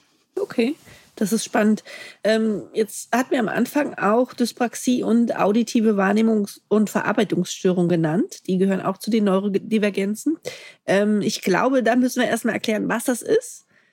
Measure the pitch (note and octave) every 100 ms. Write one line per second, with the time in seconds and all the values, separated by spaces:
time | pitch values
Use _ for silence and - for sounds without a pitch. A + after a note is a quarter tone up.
0 | _ _ _ - G4+ - A#3 D#4+ - -
1 | _ - G3 A3 - - G#3+ G#3+ - -
2 | - - G3+ A3 A3 G3 A2 - A3+ -
3 | - A#3 B3+ C4 G#3+ - B3 D4 D4 -
4 | G3 A3+ B3+ - A#3+ - A#3+ - - B3
5 | G3+ A#3 A#3 - F#3+ G#3+ A3+ A#3+ A3 G3+
6 | F#3+ G#3 A3+ A3 G3+ - - G#3 G3+ G3
7 | - G#3 F#3+ F3 F3+ - F#3+ F3+ E3+ F3
8 | D#3+ E3+ F#4+ - - F#3 G3 F#3+ - G3
9 | - A3+ G3+ F#3+ G3+ F#3+ - A3 G#3 G3
10 | G3 G#3+ D4 D#4+ - - - - - G3
11 | G#3 G#3 G#3+ - G#3 F3 B3+ C4+ A3 B3
12 | B3 A#3+ A#3 A#3 A3+ - - G#3+ F#3+ A3
13 | - A#3+ - A4+ - - _ _ _